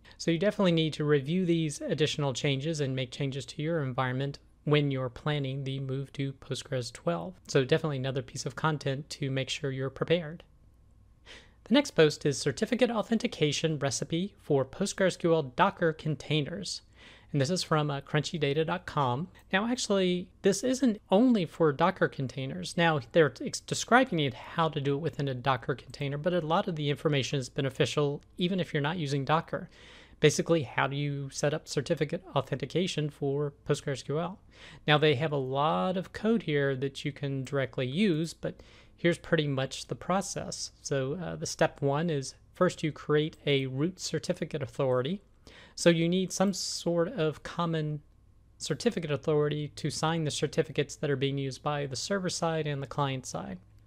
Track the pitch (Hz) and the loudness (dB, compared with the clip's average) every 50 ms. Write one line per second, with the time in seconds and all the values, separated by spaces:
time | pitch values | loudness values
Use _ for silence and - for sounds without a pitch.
0 | - - - - - 165 165 160 190 208 - - 202 180 170 160 160 156 135 - | -20 -20 -16 -4 0 0 0 2 2 0 2 4 4 4 4 4 2 2 0 0
1 | 156 147 147 143 131 139 170 185 185 170 170 165 160 151 147 - 302 277 170 139 | 2 4 4 2 2 2 0 2 2 2 2 2 0 0 -2 -4 -4 -4 0 0
2 | 156 139 - - 147 139 123 - - 147 139 131 131 165 165 147 143 131 131 131 | 0 0 0 0 -2 -2 -2 0 0 0 0 0 -2 -2 -2 -2 -2 -2 -2 -2
3 | 131 120 - - 147 135 127 143 123 - - - 151 156 170 160 143 131 123 131 | -4 -4 -4 -4 -4 -4 -4 -6 -8 -10 -8 -6 -4 -2 -2 0 -2 -2 0 0
4 | 131 127 127 127 139 143 139 - - - _ _ - 147 147 147 147 143 135 131 | 0 0 0 -2 -2 -4 -6 -8 -14 -20 _ _ 0 2 4 4 4 2 0 -2
5 | 131 123 120 - - 156 147 147 139 131 131 139 139 131 135 139 139 131 131 139 | -4 -6 -6 -6 -4 -2 -2 -2 -2 -4 -4 -6 -6 -6 -6 -6 -4 -4 -4 -6
6 | 139 - - - 139 139 135 - - - 135 117 - - 135 127 120 - - - | -6 -6 -6 -6 -6 -6 -6 -8 -10 -8 -8 -8 -6 -6 -6 -6 -4 -6 -10 -6
7 | - 170 170 170 170 185 180 - - - - 143 131 123 160 156 - 156 143 131 | -4 -2 -2 -2 -4 -8 -12 -14 -6 0 2 2 4 4 2 2 2 0 -4 -2
8 | 127 135 127 139 120 - - 135 - 143 - - - 160 156 143 - 139 135 135 | -4 -4 -4 -4 -6 -6 -8 -8 -8 -8 -4 -2 0 0 0 0 -2 -4 -4 -4
9 | 147 - - - 143 135 135 135 131 - - - - 139 131 131 131 135 - - | -6 -10 -8 -6 -4 -2 -2 -2 -2 -4 -4 -4 -4 -4 -4 -4 -6 -6 -6 -4
10 | - - 160 180 165 147 165 175 - _ _ _ - - - - _ - - - | 0 0 0 0 0 -4 -12 -16 -18 _ _ _ -20 -20 -20 -20 _ -20 -20 -20
11 | - - _ _ _ - - - - - - _ - - 220 294 285 - - - | -20 -20 _ _ _ -20 -20 -20 -20 -20 -20 _ -2 2 4 4 4 4 4 4
12 | 160 151 143 - - 151 135 - - 151 123 - 220 - 247 220 254 220 233 214 | 6 6 4 2 0 -2 0 0 -2 -4 -2 -2 -2 0 2 2 2 2 2 0
13 | 190 - 233 214 - 196 - - 151 151 139 - - 160 160 139 139 139 - - | 0 0 0 0 0 -2 -2 0 0 0 2 0 0 0 0 0 -2 -2 -2 -2
14 | - - 165 165 185 202 - - - - 151 135 127 - - - 190 202 - - | -4 -2 -2 -2 -2 -4 -8 -8 -2 2 2 2 2 0 -2 -4 -4 -2 0 2
15 | 196 180 - - - 170 165 160 147 127 - - 175 196 - - 180 165 156 - | 2 2 2 2 2 2 4 2 2 0 2 4 4 4 4 2 0 0 0 0
16 | - 156 151 143 - - 151 156 139 135 170 202 180 - - - - _ - - | -2 -4 -4 -4 -2 -2 0 0 0 -2 -6 -8 -8 -10 -10 -12 -14 _ -20 -20
17 | - - - - - - - 143 135 135 185 180 - - 165 156 147 147 143 139 | -20 -20 -20 -20 -10 -4 0 0 2 2 0 -2 0 2 2 2 2 0 -2 -4
18 | - - - 151 147 - - 160 143 139 139 156 160 165 170 185 - - - 156 | -4 -2 0 0 0 0 -2 -2 0 0 2 2 0 0 -2 -4 -6 -4 0 2
19 | 139 123 120 135 180 - - - - - - 190 214 233 254 247 - - 202 196 | 2 2 2 0 -2 -6 -10 -16 -6 -2 0 0 0 0 -2 -2 0 0 2 2
20 | 185 180 180 180 180 - - - - 196 202 196 - 247 262 247 285 247 208 - | 2 2 2 0 -4 -8 -6 0 2 2 2 2 2 0 0 2 2 2 2 0
21 | - - 190 196 247 262 240 208 170 - - - 170 151 139 131 165 170 - - | 0 2 4 6 6 6 6 4 2 0 0 2 4 4 4 4 4 2 4 2
22 | 175 147 - - 135 120 - 135 131 135 147 180 180 - - 175 170 165 156 147 | 0 0 0 -2 -6 -6 -6 -6 -8 -8 -8 -8 -8 -4 0 2 4 4 4 2
23 | 123 - - 170 156 139 - - 302 208 - - - - - - - - 226 247 | 0 2 4 6 6 6 4 -2 -6 -8 -8 -8 -6 -6 -4 -4 2 4 6 6
24 | 269 262 185 160 147 135 - - - - - - 165 160 147 151 135 143 139 139 | 6 4 2 0 0 0 -2 -4 -10 -6 0 0 0 2 0 0 0 0 0 0
25 | 165 160 - - 143 139 131 123 120 139 131 120 - - 135 - - - - - | -2 -4 -4 -2 -2 -2 -2 0 0 0 0 0 0 -4 -4 -4 -8 -12 -8 -6
26 | 147 139 143 147 147 185 175 175 160 151 165 190 208 196 170 156 147 143 147 - | -4 -4 -4 -2 -2 0 0 0 2 2 2 2 2 0 -2 -2 -2 -2 0 0
27 | - 160 143 139 120 - - 139 123 - - - 139 135 - - 156 - - 156 | 2 2 2 2 2 0 -2 -2 -4 -4 -4 -2 -2 0 0 0 0 0 2 0
28 | 147 143 143 - - - - - 185 175 196 185 170 - - 151 143 147 180 185 | 0 0 0 -4 -10 -12 -4 -2 -2 0 0 0 -2 -2 -2 0 0 0 -2 -2
29 | 151 135 143 139 135 135 151 165 - - - 139 180 - - - - - - - | -2 0 0 0 2 2 2 2 0 -2 -6 -8 -8 -10 -16 -20 -20 -20 -20 -20
30 | - - - - - 151 - - 170 - 165 165 135 - - 135 135 135 139 143 | -20 -20 0 4 6 6 6 4 2 2 2 2 2 0 0 0 0 0 0 -2
31 | 147 143 143 139 139 135 - - - 147 143 156 - - - 151 131 - 170 147 | -2 -2 -4 -4 -6 -8 -4 -2 0 0 0 -2 -4 -4 -4 -2 0 0 0 0
32 | 156 147 165 - - - - 139 123 - 143 127 - 135 - 160 190 175 - 156 | 0 -2 -4 -6 -6 -4 -2 -2 -2 -2 -4 -6 -4 -2 -2 -2 -2 -2 -2 -2
33 | 151 147 - - 147 139 139 143 147 143 147 - - - 147 - - 151 139 120 | -4 -4 -4 -4 -4 -2 -2 -2 -2 -4 -6 -6 -4 -2 -2 -2 -2 -4 -6 -6
34 | - - 139 156 175 175 202 - - - - - - - - - - - 151 147 | -4 -4 -4 -4 -4 -4 -8 -12 -18 -20 -20 -20 -20 -20 -20 -4 2 2 4 6
35 | 151 156 147 123 160 160 147 143 131 131 131 139 143 160 170 180 185 185 185 190 | 6 4 4 2 0 0 0 -2 -2 -2 0 0 2 2 2 0 0 0 -2 -4
36 | 175 - - - - 220 233 214 - - 147 143 143 139 135 131 135 139 139 - | -6 -8 -6 -2 0 0 0 0 0 0 0 2 2 0 0 -2 -4 -6 -6 -6
37 | - 147 139 - 147 139 139 135 127 - 139 139 131 123 - - 131 123 135 175 | -6 -8 -6 -4 -4 -4 -4 -4 -4 -4 -2 -2 -2 -2 -4 -4 -4 -2 0 2
38 | 220 208 160 151 170 156 - - - 180 180 - - - - - - - - - | 2 2 2 2 0 -4 -6 -6 -8 -8 -8 -8 -14 -20 -20 -20 -20 -20 -6 0
39 | - 170 170 - - - 175 160 151 143 139 131 131 135 - - - - 139 120 | 2 2 2 0 0 0 0 2 2 0 0 -2 -2 -4 -6 -8 -10 -10 -10 -6
40 | - - 180 196 190 - - - - - - - - - - - - - 143 135 | -4 -2 0 0 -2 -4 -6 -8 -8 -8 -8 -10 -10 -12 -12 -12 -6 -4 -2 -2
41 | 131 131 151 190 170 165 165 156 160 - - - 165 156 - - 143 139 139 147 | -2 -2 -4 -4 -6 -6 -6 -6 -6 -4 0 2 2 2 2 0 0 0 2 2
42 | 170 175 156 139 131 - - - _ - - - 180 175 175 - - 156 139 - | 2 0 0 -2 -2 -6 -10 -16 _ -8 0 2 2 2 2 0 -2 -4 -4 -4
43 | - - 151 147 151 160 - - - 151 143 135 135 131 127 131 151 180 180 - | 0 2 2 2 2 0 -4 -4 0 2 2 2 2 0 -2 -2 -2 -2 -2 -6
44 | - - - 151 - - 180 - 180 - - 143 135 117 - - 143 131 127 127 | -6 -6 -6 -4 -2 -4 -4 -4 -4 -6 -6 -6 -6 -6 -4 0 0 2 2 2
45 | 123 143 190 202 - _ _ _ _ - - - - - - - - 175 170 160 | 2 0 -4 -6 -8 _ _ _ _ -20 -20 -20 -20 -16 -6 2 4 6 6 6
46 | 165 170 175 190 190 180 - - 190 202 180 - - - - - - 175 170 170 | 4 2 2 0 0 -2 0 0 0 0 0 -2 -4 -6 -6 -4 -2 0 2 2
47 | 165 170 - - 156 156 143 - - - - - 175 170 165 160 151 151 151 147 | 0 0 0 0 0 0 -2 -4 -8 -8 -4 -2 -2 0 0 -2 -2 -2 -4 -6
48 | - _ _ _ _ _ _ - _ _ _ - - - 160 - - 240 - 185 | -10 _ _ _ _ _ _ -20 _ _ _ -10 -6 -6 -4 0 0 0 0 0
49 | 165 151 147 127 - 165 156 147 147 147 147 151 151 143 - - - 147 - - | -2 -2 -2 -2 0 2 2 4 4 2 0 -2 -4 -6 -6 -6 -4 -4 -2 0
50 | - 160 165 165 160 143 - - 160 147 - - 151 - 139 - 147 - - - | 0 0 2 0 0 -2 -2 -2 -4 -2 0 0 -2 0 0 -2 -2 -2 -4 -6
51 | - 147 143 131 139 139 139 139 139 135 127 - - 147 147 143 143 135 131 - | -2 -2 0 0 0 0 -2 -2 -4 -6 -6 -6 -4 -4 -2 -2 -4 -4 -6 -6
52 | - - 202 196 180 175 - - 175 165 160 160 151 151 147 139 139 - - - | -4 -2 -2 -2 0 -2 -2 -2 0 0 0 0 -2 -2 -4 -4 -6 -4 -2 -2
53 | 143 135 135 131 - - - - 127 135 - - - - - - - | 0 0 -2 -4 -6 -8 -8 -8 -8 -8 -10 -12 -14 -18 -20 -20 -20